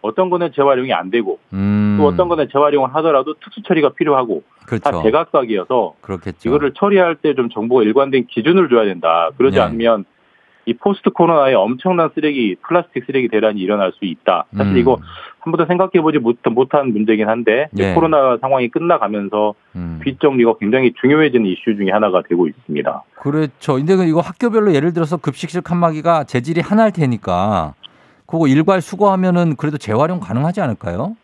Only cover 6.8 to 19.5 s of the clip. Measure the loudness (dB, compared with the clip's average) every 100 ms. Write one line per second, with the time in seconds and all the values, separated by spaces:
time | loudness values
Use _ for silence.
6.8 | 2 4 2 0 -2 0 -2 -4 0 2
7.8 | 4 2 2 0 -2 -4 0 2 2 2
8.8 | 0 -2 0 2 0 0 0 2 0 0
9.8 | 0 0 -2 _ _ _ _ _ -6 -2
10.8 | -2 0 -4 0 2 4 4 4 2 -2
11.8 | -2 0 0 0 -2 0 -2 -2 -2 -2
12.8 | -2 -10 -4 -2 0 0 0 0 -2 0
13.8 | -2 -2 -8 -4 0 0 -2 -2 0 2
14.8 | 2 0 -4 -20 -20 -14 -6 -2 0 0
15.8 | 2 2 2 0 0 -2 -2 0 0 0
16.8 | 0 -2 0 0 0 0 0 0 0 -2
17.8 | 0 2 2 2 2 0 0 0 0 -2
18.8 | 0 0 0 -4 -4 -2 -2